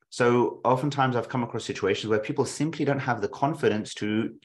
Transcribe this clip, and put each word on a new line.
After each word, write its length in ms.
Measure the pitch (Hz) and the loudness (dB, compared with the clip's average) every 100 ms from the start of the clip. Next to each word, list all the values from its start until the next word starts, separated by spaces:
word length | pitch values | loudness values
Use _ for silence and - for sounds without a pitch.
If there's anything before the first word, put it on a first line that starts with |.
| _ | _
So 500 | - 120 123 117 - 113 | 2 4 4 2 2 2
oftentimes 500 | 127 147 135 131 120 | 2 2 0 2 0
I've 140 | 113 | -2
come 140 | 127 | -4
across 200 | 120 113 | -4 -6
situations 460 | - - 98 104 107 | -6 -2 0 0 0
where 100 | 107 | 0
people 240 | - 139 | 0 -2
simply 400 | 117 - 151 160 | -2 -2 -2 0
don't 160 | 139 139 | 0 0
have 220 | 131 113 | 0 -2
the 80 | 101 | -4
confidence 640 | - 143 151 113 107 - | -2 -2 2 2 2 -2
to 420 | - 104 107 113 - | -6 -2 0 -2 -6